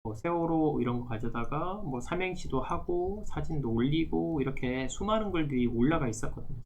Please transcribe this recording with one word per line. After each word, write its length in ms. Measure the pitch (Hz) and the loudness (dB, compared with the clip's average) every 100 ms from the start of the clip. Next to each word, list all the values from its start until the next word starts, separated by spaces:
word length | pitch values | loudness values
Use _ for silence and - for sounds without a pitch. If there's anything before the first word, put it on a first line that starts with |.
| 113 | -10
뭐 100 | 104 | -4
세월호 640 | 170 170 165 160 156 127 | -2 0 2 4 4 2
이런 180 | 120 123 | 0 0
거 60 | 123 | -2
가져다가 680 | 110 113 117 117 147 180 208 | -2 -2 -2 -2 -2 -2 -4
뭐 240 | 180 127 | -4 -4
삼행시도 600 | - 175 185 185 - - | -2 -2 -2 -4 -2 -2
하고 640 | - 170 - 175 180 208 - | 0 -2 0 0 0 -2 -4
사진도 440 | - 151 151 123 | -2 -2 0 0
올리고 720 | 113 131 156 156 170 165 156 | 2 4 2 2 0 2 0
이렇게 460 | 131 - 127 131 127 | 0 0 0 0 -2
수많은 440 | - 202 220 202 | -2 0 2 2
글들이 360 | 175 143 127 120 | 0 2 2 2
올라가 400 | 117 131 165 127 | 4 4 4 0
있었거든요. 520 | 110 131 - - - | -2 -2 -2 -4 -6